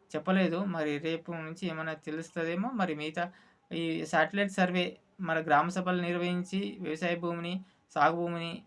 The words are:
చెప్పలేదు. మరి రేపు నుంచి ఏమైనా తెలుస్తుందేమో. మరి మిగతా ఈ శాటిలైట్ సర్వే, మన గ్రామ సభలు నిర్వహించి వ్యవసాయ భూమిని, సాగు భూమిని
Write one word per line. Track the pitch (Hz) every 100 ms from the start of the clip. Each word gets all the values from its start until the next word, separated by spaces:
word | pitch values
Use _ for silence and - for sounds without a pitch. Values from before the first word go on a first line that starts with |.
| _
చెప్పలేదు. | 151 156 190 180 165
మరి | 196 170 151 147
రేపు | 160 160 160
నుంచి | 165 156 175 180
ఏమైనా | 160 160 156
తెలుస్తుందేమో. | 156 156 160 175 165 175 233
మరి | 247 175
మిగతా | 151 151 160 175 - - _ -
ఈ | 170 165 160 160
శాటిలైట్ | 165 165 196 202
సర్వే, | 190 185 180 180 - _ -
మన | 170 160
గ్రామ | 156 147 170
సభలు | 185 180 180
నిర్వహించి | 175 175 175 180 180 190 202 202
వ్యవసాయ | 175 160 175 170
భూమిని, | 170 170 170 185 - _ _ 160
సాగు | 147 170
భూమిని | 175 170 170 165